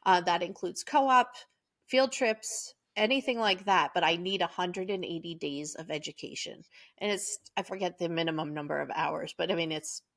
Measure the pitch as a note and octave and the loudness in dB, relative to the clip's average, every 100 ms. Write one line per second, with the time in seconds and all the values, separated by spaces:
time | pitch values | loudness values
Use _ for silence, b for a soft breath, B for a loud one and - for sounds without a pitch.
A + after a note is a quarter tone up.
0 | - F3+ F3 F3 F3 G3 F3+ - - D4 | 4 4 4 2 0 -4 -6 -6 0 4
1 | C4+ B3+ B3 - - _ _ _ - B3+ | 6 6 6 0 -20 _ _ _ 0 4
2 | C4 - A#3+ A3 - - - - _ - | 4 2 0 0 -4 -8 -10 -14 _ 0
3 | G#3+ C4+ C4+ A#3 A3 F#3+ G3 F#3 D3+ - | 2 2 0 0 2 2 4 4 4 4
4 | E3 E3+ F3+ G3 E3+ - F3+ F3+ F#3 G3 | 2 2 0 0 -2 -2 -4 -4 -4 -4
5 | F3+ E3+ E3+ E3 D3 C#3+ D3 - D#3+ D#3 | -4 -6 -8 -8 -6 -6 -8 -10 -6 -6
6 | D3 C#3+ - - - - - b b _ | -6 -10 -12 -10 -10 -12 -18 b b _
7 | G3+ G3 - - - - G3 F#3+ F#3 F3 | -4 -2 -4 -8 -8 -8 -6 -4 -4 -2
8 | E3+ E3 E3 D#3 D#3 D3+ D3 D3 C#3+ - | -2 0 -2 -2 -4 -6 -4 -4 -4 -2
9 | D#3 D#3 D3+ - E3 F3+ E3 D#3 D3+ - | -2 -2 -6 -4 -2 0 -2 -4 -8 -12
10 | - | -14